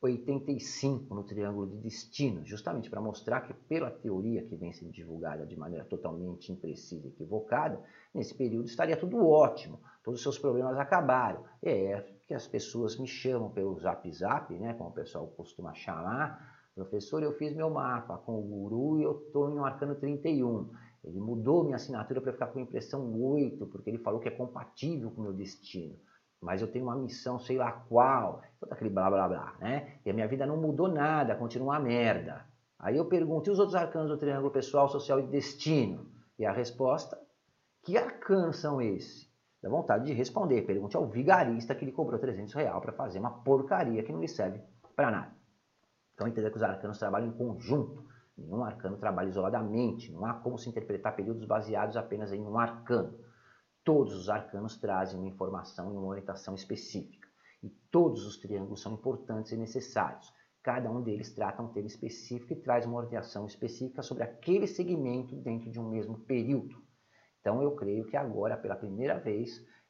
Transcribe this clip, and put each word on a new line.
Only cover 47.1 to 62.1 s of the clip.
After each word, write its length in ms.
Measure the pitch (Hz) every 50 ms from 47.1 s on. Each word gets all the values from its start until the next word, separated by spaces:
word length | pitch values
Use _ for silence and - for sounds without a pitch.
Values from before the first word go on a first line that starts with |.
| 98 104 117 117
em 80 | 113 120
conjunto, 680 | 127 120 104 - - - 127 147 120 - - - - - - - _ _ _ -
nenhum 260 | 73 78 90 113 123
arcano 320 | 107 101 - - 92 101 101
trabalha 320 | 104 107 95 90 - 95
isoladamente, 840 | 92 98 92 110 110 107 110 104 107 117 123 113 - - - -
não 140 | 80 82 101
há 80 | 113 123
como 240 | - - 127 123 113
se 100 | - 120
interpretar 480 | 110 110 - - 104 95 - 113 -
períodos 300 | - 95 104 113 117 110
baseados 500 | 101 107 110 104 104 110 101 - 110 107
apenas 380 | 117 104 - 104 104 107 98 98
em 80 | 101
um 160 | 107 104 104 117
arcano. 600 | 117 117 - - - - 120 113 - - - - - - - _ _ - - _ _ _ _ _ -
Todos 300 | - 156 147 135 101 101
os 140 | 95 90 98
arcanos 480 | 104 104 104 - - 98 104 113 - -
trazem 420 | - 104 95 92 95 92 95 92
uma 80 | 92 95
informação 640 | 95 - 95 90 95 87 82 - - - 90 98 101
e 40 | 98
uma 100 | 95 95
orientação 480 | 98 98 98 - 95 - - - 98
específica, 720 | 95 - - 117 107 - - - 98 - - - - - - _ _ _ - _ _
e 80 | - 104 - _ _ _
todos 340 | - 180 175 156 113 107 98
os 120 | 104 - -
triângulos 440 | - - 104 98 95 98 107 98
são 120 | - - 110
importantes 580 | 104 - 135 131 - - - 113 110 110 -
e 60 | 120 113
necessários. 760 | 113 110 - 131 127 - - 110 95 73 - - - - - _ _ _ _ _
Cada 280 | - 123 123 127 120 113
um 120 | 113 123
deles 320 | 123 113 104 - - - -
trata 280 | - 107 98 - -
um 60 | 120 113
tema 200 | - 104 101 107
específico 640 | - - - 117